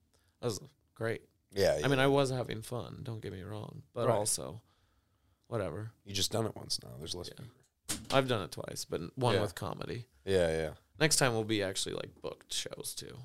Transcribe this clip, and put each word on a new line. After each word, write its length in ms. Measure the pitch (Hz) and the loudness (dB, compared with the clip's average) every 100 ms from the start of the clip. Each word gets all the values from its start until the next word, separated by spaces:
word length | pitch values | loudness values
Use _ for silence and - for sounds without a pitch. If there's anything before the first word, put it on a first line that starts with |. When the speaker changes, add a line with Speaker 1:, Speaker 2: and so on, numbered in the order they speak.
| _ _ _ _ | _ _ _ _
Speaker 1:
"That 60 | 123 | -4
was 120 | 101 - _ _ | -4 -8 _ _
great." 300 | - 113 - - _ _ | -6 -4 -4 -8 _ _
Speaker 2:
Yeah, 280 | 98 92 - | 4 6 6
Speaker 1:
I 40 | 135 | 6
mean, 100 | 135 | 6
Speaker 2:
yeah. 60 | |
Speaker 1:
I 40 | 135 | 6
was 220 | 139 135 | 6 4
having 320 | 127 117 110 | 0 -2 -6
fun, 380 | 113 123 69 - | -6 -6 -6 -8
don't 180 | - 110 | -8 -8
get 100 | - | -8
me 80 | 92 | -8
wrong, 400 | 95 107 - - - | -8 -10 -10 -14 -10
but 140 | 120 117 | -2 2
Speaker 2:
Right. 60 | 110 | 2
Speaker 1:
also, 460 | 104 - 65 113 - _ _ _ _ _ _ _ - | 2 0 -2 -10 -14 _ _ _ _ _ _ _ -6
whatever. 460 | 117 92 87 113 - 101 | -4 -4 -4 -8 -12 -6
Speaker 2:
You 80 | |
just 180 | 98 92 | 0 0
done 140 | 107 110 | 2 -2
it 100 | - | -4
once 240 | - - | -6 -6
now. 120 | - 60 | -6 -10
There's 180 | 80 87 | -8 -8
less 140 | 87 | -8
Speaker 1:
Yeah. 160 | - - - _ _ - | -12 -16 -18 _ _ -8
Speaker 2:
people. 180 | - - 135 | -6 2 2
Speaker 1:
I've 120 | 131 | 4
done 160 | 113 | 2
it 80 | 82 | -2
twice, 340 | - - - - | -8 -8 -8 -4
but 320 | 80 85 - | -4 -4 0
one 180 | 123 98 | 2 4
Speaker 2:
Yeah. 60 | |
Speaker 1:
with 140 | - - | 2 -2
comedy. 500 | 95 - - 107 - _ 98 | -6 -6 -6 -8 -10 _ 2
Speaker 2:
Yeah, 240 | 95 85 | 4 6
yeah. 240 | 80 78 - _ - | 4 0 -6 _ 0
Speaker 1:
Next 160 | 156 - | 2 6
time 180 | 135 | 4
will 120 | 113 110 | 4 2
be 180 | 107 | 0
actually, 320 | 95 98 - - | 0 -2 -4 -4
like, 260 | - - | -8 -10
booked 320 | - - - | -10 -10 -6
shows, 400 | - - - - - | -6 -4 -6 -10 -10
too, 220 | - - | -10 -14